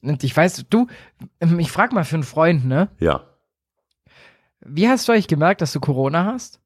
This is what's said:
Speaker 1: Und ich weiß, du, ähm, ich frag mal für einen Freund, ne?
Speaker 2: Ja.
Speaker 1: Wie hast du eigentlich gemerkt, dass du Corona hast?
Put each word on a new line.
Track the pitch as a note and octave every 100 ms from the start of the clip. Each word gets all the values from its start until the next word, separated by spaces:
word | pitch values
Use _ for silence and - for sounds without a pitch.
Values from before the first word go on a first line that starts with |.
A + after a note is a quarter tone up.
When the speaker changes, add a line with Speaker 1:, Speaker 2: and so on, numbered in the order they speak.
Speaker 1:
Und | A#2+ D3
ich | C#3 C#3
weiß, | F3 - C3
du, | A3 A#3+ - - _ - _
ähm, | E3+ E3+
ich | E3
frag | - A3+
mal | A#3 D#3
für | D#3+
einen |
Freund, | C3+ - D#3+ E3 B2+
ne? | C3 G3 -
Speaker 2:
Ja. | E2 C2+ - _ _ _ _ _ _ _ _ _ - _ _ _
Speaker 1:
Wie | - C#3+ G#3+
hast | B3 A3+
du |
eigentlich | A3+ F#3+
gemerkt, | D#3 D#3+ G3+
dass | D#3+
du | D3+
Corona | C3+ C3 C3+ D#3+ F#3
hast? | B3 - _